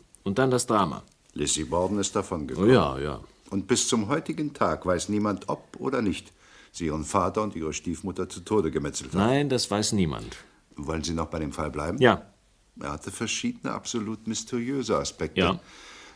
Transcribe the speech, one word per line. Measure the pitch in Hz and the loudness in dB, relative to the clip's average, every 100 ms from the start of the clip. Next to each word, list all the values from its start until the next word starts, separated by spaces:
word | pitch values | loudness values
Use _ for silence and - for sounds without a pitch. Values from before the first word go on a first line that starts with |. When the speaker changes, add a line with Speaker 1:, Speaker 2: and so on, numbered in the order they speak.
| _ _ | _ _
Speaker 1:
Und | 98 101 | -2 2
dann | 131 | 4
das | 123 - | 2 4
Drama. | 107 85 60 - _ _ | 2 2 -2 -12 _ _
Speaker 2:
Lizzie | 73 71 78 | -4 -2 -2
Borden | 76 87 92 104 | 0 0 0 0
ist | 98 104 | -2 -2
davon | 90 87 67 | -2 -4 -4
gekommen. | 80 104 | 2 6
Speaker 1:
Ja, | 123 73 67 | 6 6 0
ja. | 73 58 - _ - | -4 -6 -12 _ -8
Speaker 2:
Und | 98 95 | -4 0
bis | 120 - | 2 2
zum | 117 101 | 0 0
heutigen | 156 165 160 147 | -2 -4 -4 -4
Tag | - 92 80 90 | 0 0 2 0
weiß | 87 - | 0 0
niemand, | 104 104 95 - | 0 0 -2 -4
ob | - - - | -6 -8 -8
oder | 135 127 | -4 0
nicht | 104 - - - - - - | 0 -2 -8 -20 -20 -20 -18
sie | - 80 | -6 -4
ihren | 78 | -4
Vater | 73 101 90 107 | -2 0 2 0
und | 107 | -2
ihre | 87 78 | -4 -6
Stiefmutter | 76 90 80 95 92 90 | -4 -6 -4 -4 -4 -6
zu | - | -8
Tode | - 107 80 | 0 2 2
gemetzelt | 76 71 - 65 | 0 -4 -6 -2
hat. | 87 | 2
Speaker 1:
Nein, | 110 139 143 | 4 4 2
das | 123 - | 0 2
weiß | 104 107 | 0 2
niemand. | 101 82 57 57 - - _ _ | 2 2 0 -8 -14 -18 _ _
Speaker 2:
Wollen | - 71 80 | -10 -4 -4
Sie | 78 | -2
noch | 82 80 | -2 -2
bei | 85 | -4
dem | 73 | -4
Fall | - 73 | -4 -4
bleiben? | 73 78 127 | -4 -4 6
Speaker 1:
Ja. | 120 98 - _ _ _ _ - | 6 6 0 _ _ _ _ -10
Speaker 2:
Er | 71 | -8
hatte | 73 - | -8 -8
verschiedene | - 113 - 120 - 131 | -6 -4 -2 -4 -4 -6
absolut | 101 - 117 104 107 113 | -6 -6 -6 -4 -6 -6
mysteriöse | 110 - 123 120 139 110 78 | -6 -4 -4 -2 -2 2 0
Aspekte. | 71 - 80 - | 0 -4 -2 2
Speaker 1:
Ja. | 90 90 - - - - - | 2 2 -6 -20 -20 -20 -20